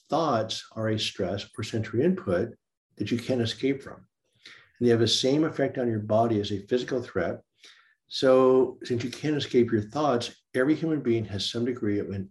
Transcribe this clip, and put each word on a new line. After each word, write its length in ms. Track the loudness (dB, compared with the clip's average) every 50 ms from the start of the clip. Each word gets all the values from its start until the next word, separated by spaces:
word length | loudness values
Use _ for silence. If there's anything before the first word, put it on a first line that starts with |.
| _ -4
thoughts 540 | -2 0 0 2 0 0 0 -2 -6 -8 -10 -12 -8
are 160 | -6 -4 -2
a 100 | -2 -2
stress 480 | -2 -4 -4 -4 -4 -4 -4 -6 -8 -10 _
or 60 | -10 -10
sensory 420 | -6 -4 -4 -4 -2 -2 0 2
input 500 | 2 2 0 -2 -2 0 0 0 -2 -6 _ _ _ _ _ _ _ _
that 160 | -8 -6 -4 -4
you 60 | -4
can't 220 | -2 -2 -2 0
escape 420 | 0 -2 -4 -4 -2 -2 -2 -2 -6
from. 220 | -16 -20 -20 -20 _ _ _ _ _ _ _ _ -20 -20 -20 -20 _ _ 0
And 80 | 2
they 40 | 4
have 80 | 4 4
the 80 | 4
same 380 | 4 2 2 2 2 4 4 2
effect 340 | 0 0 -2 -2 -2 -2 -2
on 80 | -2 -2
your 120 | -2 -2
body 400 | -2 0 2 2 4 4 2 0
as 100 | 0 -2
a 160 | -4 -6 -4
physical 340 | -2 -2 -2 0 -2 -4 -4
threat. 400 | -4 -4 -4 -4 -2 -2 -4 -8 -10 _ _ _ -20 -20 -20 _ _ _ _ _ _ -14
So 680 | -6 0 4 6 6 8 8 6 6 6 4 2 0 -6 -6
since 220 | -4 -4 -4 -4
you 60 | -6
can't 260 | -8 -6 -4 -2 -2
escape 340 | -2 -2 0 4 4 4 4
your 120 | 2 0 -2
thoughts, 520 | -2 -4 -2 0 2 0 0 -2 -6 -12 _ _ _ -2
every 200 | 0 2 2 2
human 280 | 0 0 -2 -2 -2 0
being 220 | 0 0 0 0
has 220 | -4 -6 -6 -6 -4
some 160 | -4 -4 -4
degree 360 | -4 -4 -4 -2 -2 -2 -2
of 100 | -2 -4
an 200 | -6 -8 -8 -10